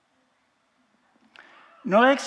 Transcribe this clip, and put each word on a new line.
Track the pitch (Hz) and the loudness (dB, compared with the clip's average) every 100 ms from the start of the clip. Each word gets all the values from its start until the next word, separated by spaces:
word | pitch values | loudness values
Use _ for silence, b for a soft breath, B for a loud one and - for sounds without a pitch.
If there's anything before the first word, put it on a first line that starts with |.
| _ _ _ _ _ _ _ _ _ _ _ _ _ b b b b b | _ _ _ _ _ _ _ _ _ _ _ _ _ b b b b b
Når | 220 202 254 | -2 0 2
jeg | 269 | 0